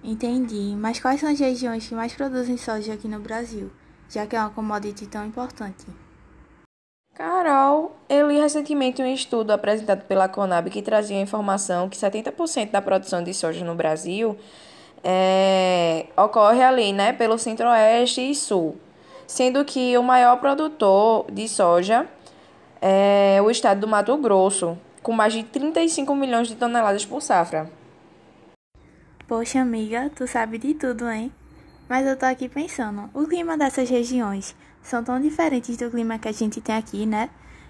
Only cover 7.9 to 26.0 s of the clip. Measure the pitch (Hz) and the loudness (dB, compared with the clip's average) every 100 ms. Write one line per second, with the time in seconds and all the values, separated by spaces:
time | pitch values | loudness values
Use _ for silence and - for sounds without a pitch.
7.9 | - _ 285 294 294 294 302 294 294 254 | -12 _ 2 4 4 2 -2 -2 -2 0
8.9 | 254 254 262 - 233 214 208 208 220 214 | -2 -4 -4 -4 -2 0 0 0 -2 0
9.9 | 190 - 190 190 190 196 170 175 208 202 | -2 0 2 2 0 0 0 -2 -6 0
10.9 | 214 208 196 196 214 208 196 196 175 185 | 0 0 -4 -4 -4 -2 -2 -2 -2 -2
11.9 | - 202 214 226 - 330 - 214 202 196 | -2 -4 -2 -8 -6 -4 -2 -2 -2 0
12.9 | 190 190 180 175 190 165 170 175 170 160 | -2 0 -6 -4 -4 -6 -4 -6 -2 -2
13.9 | 156 170 196 226 202 - - - - - | -2 -4 -4 -4 -4 -16 -20 -20 -20 -20
14.9 | - - 185 190 190 190 190 185 180 170 | -8 -2 2 4 4 4 4 2 2 2
15.9 | 160 - - 214 226 208 240 254 254 208 | 0 -2 2 2 6 6 8 6 4 2
16.9 | 196 202 - 226 226 233 226 233 233 220 | 2 0 2 0 0 -2 -2 2 6 6
17.9 | 233 247 254 262 285 - 196 160 - - | 6 2 0 -4 -4 -2 0 -2 -6 -20
18.9 | _ - - - - 254 262 285 269 247 | _ -20 -20 -10 0 2 2 0 0 2
19.9 | 247 247 254 247 247 269 277 311 311 202 | 2 6 6 6 6 2 0 -2 2 4
20.9 | 196 220 220 - 196 214 - 180 175 185 | 6 6 4 0 -8 -6 2 4 4 4
21.9 | 233 339 - - - - - _ - 196 | 0 0 -12 -20 -20 -20 -20 _ -2 2
22.9 | 196 202 202 196 196 208 233 233 202 214 | 4 6 6 6 6 4 4 2 2 2
23.9 | 214 208 294 240 196 190 196 170 175 - | 0 2 0 4 4 4 2 -4 -6 -16
24.9 | - - 226 214 226 226 269 294 330 330 | -10 -4 2 2 0 -6 -4 -2 0 0
25.9 | 320 | 0